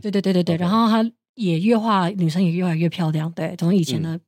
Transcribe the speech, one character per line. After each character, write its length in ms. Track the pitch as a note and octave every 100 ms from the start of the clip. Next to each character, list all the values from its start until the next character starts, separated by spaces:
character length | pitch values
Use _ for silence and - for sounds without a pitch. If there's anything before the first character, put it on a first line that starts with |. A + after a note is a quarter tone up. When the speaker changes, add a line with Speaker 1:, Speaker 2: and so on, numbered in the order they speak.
Speaker 1:
对， 100 | G#3+
对， 100 | G3
对， 120 | F#3+
对， 100 | F#3
对。 120 | F3 E3
Speaker 2:
OK。 60 |
Speaker 1:
然 80 | F3
后 180 | A3+ A3+
他 200 | A3 A3+ - _ -
也 240 | F#3+ E3
越 180 | G#3 A#3
画， 320 | A3+ G3 F3
女 180 | G3+ E3
生 140 | E3
也 80 | F3+
越 140 | E3+ F#3
来 100 | D#3+
越 140 | E3+
漂 200 | - D#3
亮。 200 | D#3 D#3+
对， 240 | E3+ E3 F3
从 160 | E3+
以 100 | G3
前 180 | D3 -
的 180 | D#3+ E3+